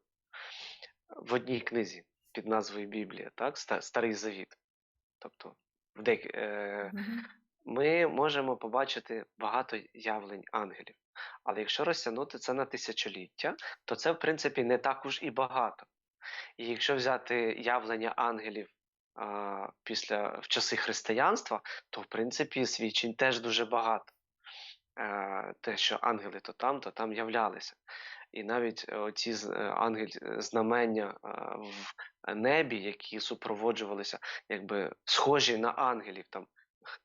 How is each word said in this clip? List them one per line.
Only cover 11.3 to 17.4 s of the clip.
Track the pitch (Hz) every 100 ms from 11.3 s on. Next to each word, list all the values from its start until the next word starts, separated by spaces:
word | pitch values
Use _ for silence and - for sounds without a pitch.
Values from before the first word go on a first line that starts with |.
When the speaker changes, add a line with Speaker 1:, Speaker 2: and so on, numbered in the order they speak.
| -
Speaker 1:
Але | - 98
якщо | 104 -
розтягнути | 160 165 123 113 143 123
це | -
на | 131
тисячоліття, | 131 120 - - 107 95 90 - 156 - - -
то | - 117
це, | 165
в | 165
принципі, | 156 156 143 139
не | 120 123
так | 135 135 139
уж | -
і | 147
багато. | 117 127 127 110 - - _ _ _ - - - -
І | 117
якщо | 113 - 135
взяти | 123 127 - 120